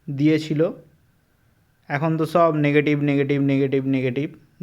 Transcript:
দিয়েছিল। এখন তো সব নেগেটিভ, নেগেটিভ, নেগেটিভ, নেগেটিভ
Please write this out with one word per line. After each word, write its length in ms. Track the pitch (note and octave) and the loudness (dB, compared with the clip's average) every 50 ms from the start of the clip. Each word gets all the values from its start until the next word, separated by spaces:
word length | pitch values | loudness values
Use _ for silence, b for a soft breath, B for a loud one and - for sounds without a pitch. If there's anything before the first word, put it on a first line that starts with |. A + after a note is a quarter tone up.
| - D#3 | -12 -8
দিয়েছিল। 520 | C#3 C3+ D3 D#3 D#3+ D3+ D#3 - D#3 D3 E3 G3+ - - - _ _ _ _ _ _ _ _ _ _ _ _ _ _ _ _ _ _ _ _ - D3 | -4 0 2 2 2 2 0 -2 -2 -2 -2 -2 -4 -10 -20 _ _ _ _ _ _ _ _ _ _ _ _ _ _ _ _ _ _ _ _ -6 -4
এখন 140 | C#3 E3 D#3+ D#3+ D#3 | -2 -2 -2 -2 -2
তো 60 | D#3+ D#3 - | -2 0 2
সব 160 | F3 E3+ E3 D#3 D3+ D3 | 2 2 2 2 2 0
নেগেটিভ, 300 | C#3+ C#3+ D3+ C#3+ D3+ D3 C#3+ C#3+ D3 | 2 2 2 2 2 0 0 0 0
নেগেটিভ, 280 | C#3 C#3+ C#3 C3+ C#3+ C#3 C#3 C#3 | 0 0 0 0 0 0 0 0
নেগেটিভ, 300 | C#3 C3+ C#3 C3 C#3 C#3 C3+ C3+ C3+ | 2 0 0 0 0 -2 -2 -2 -2
নেগেটিভ 320 | C3 B2+ B2+ B2 C#3 D3 E3 - - _ _ _ - | -2 -2 -2 -2 -4 -6 -6 -8 -14 _ _ _ -8